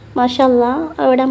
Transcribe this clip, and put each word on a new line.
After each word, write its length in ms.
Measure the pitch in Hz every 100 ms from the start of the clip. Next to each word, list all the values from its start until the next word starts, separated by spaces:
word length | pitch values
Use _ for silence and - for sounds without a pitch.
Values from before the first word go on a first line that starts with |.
| - -
മാഷാ 280 | 247 247 262
അല്ലാ, 200 | 247 240 269 320 330
ഇവിടെ 200 | 277 254 262